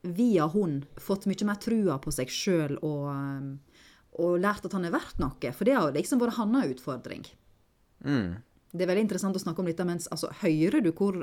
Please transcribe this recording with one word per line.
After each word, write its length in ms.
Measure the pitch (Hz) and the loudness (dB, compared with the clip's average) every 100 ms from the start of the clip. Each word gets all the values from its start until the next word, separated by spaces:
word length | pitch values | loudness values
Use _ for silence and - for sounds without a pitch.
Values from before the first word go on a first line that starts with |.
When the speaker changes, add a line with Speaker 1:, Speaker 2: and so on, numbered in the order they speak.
Speaker 1:
via 440 | 180 175 240 190 156 | -6 2 4 6 4
hun, 380 | 202 156 139 139 - | 2 2 -2 -6 -12
fått 280 | - 196 196 | -2 0 0
mye 200 | 190 208 | 0 0
mer 100 | 202 | -2
trua 440 | - 226 190 139 | 0 2 2 0
på 100 | 151 | -2
seg 160 | 135 127 | -4 -4
selv 540 | - - 170 147 143 | -2 0 2 2 -2
og, 760 | 151 147 143 139 139 139 139 139 - - - - _ - | -2 -2 -4 -4 -4 -6 -8 -10 -16 -20 -20 -20 _ -2
og 200 | 175 175 | 2 2
lært 240 | 202 202 180 | 2 0 -4
at 80 | |
han 100 | 190 170 | -4 -2
er 60 | |
verdt 280 | 269 - - | -2 -2 -4
noe, 340 | 139 - 127 | -4 -2 -6
for 100 | 143 | 0
det 100 | 208 269 | 4 4
har 140 | 156 | 4
jo 80 | 143 | 0
liksom 220 | - 254 | 0 0
vært 140 | 240 233 | 0 0
hans 300 | 208 262 165 | 2 2 2
utfordring. 580 | 127 - 127 - - - - _ _ _ _ _ _ | -4 -6 -8 -8 -12 -14 -20 _ _ _ _ _ _
Speaker 2:
Mm. 380 | 139 139 92 98 - _ _ 175 | -2 0 0 -6 -12 _ _ -2
Speaker 1:
Det 60 | |
er 60 | 180 | 0
veldig 200 | 190 214 | 2 2
interessant 280 | 190 196 185 | 0 -2 -2
å 40 | |
snakke 200 | 175 160 | -4 -2
om 60 | 175 | -2
dette, 200 | 165 175 | -2 -2
mens, 220 | 175 - | -2 -6
altså, 220 | 165 - | -6 -6
hører 500 | - 190 156 165 302 | 0 2 4 4 4
du 80 | 180 | 2
hvor, 300 | 160 202 185 | 2 0 0